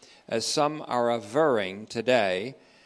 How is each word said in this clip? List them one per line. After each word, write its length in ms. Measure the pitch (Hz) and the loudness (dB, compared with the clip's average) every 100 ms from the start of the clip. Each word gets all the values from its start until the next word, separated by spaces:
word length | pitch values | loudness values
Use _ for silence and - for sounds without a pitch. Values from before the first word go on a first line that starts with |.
| - - - | -20 -20 -6
as 160 | 113 - | -4 -2
some 380 | 156 147 156 - | 0 0 -2 -4
are 240 | 120 120 | -2 0
averring 760 | 120 107 131 156 117 92 98 110 | -2 -2 2 4 2 0 -6 -8
today, 680 | 117 113 127 98 92 117 - _ _ | -4 2 4 4 0 -4 -10 _ _